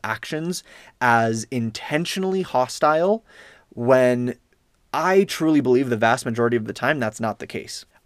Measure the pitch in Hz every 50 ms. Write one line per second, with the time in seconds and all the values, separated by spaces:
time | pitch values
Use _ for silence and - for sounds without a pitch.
0 | - 110 110 - - - 156 156 165 175 180 - - - - - - - _ -
1 | 127 120 117 117 113 113 113 113 107 - 131 120 113 110 104 - - - 147 156
2 | 175 - - 190 190 190 190 190 175 - - 127 127 - - - 156 151 156 160
3 | 175 196 214 226 - _ - - - - - _ _ _ - 120 117 127 131 127
4 | 127 127 123 120 123 123 - - _ _ _ _ _ _ _ _ _ _ - 147
5 | 160 185 190 196 196 - - - 160 160 156 143 123 127 123 127 139 123 120 107
6 | 113 113 123 - - 127 113 120 117 117 120 113 107 107 104 - 120 135 156 139
7 | 117 107 - - 113 110 101 - - - - 95 - - - - - _ _ _
8 | _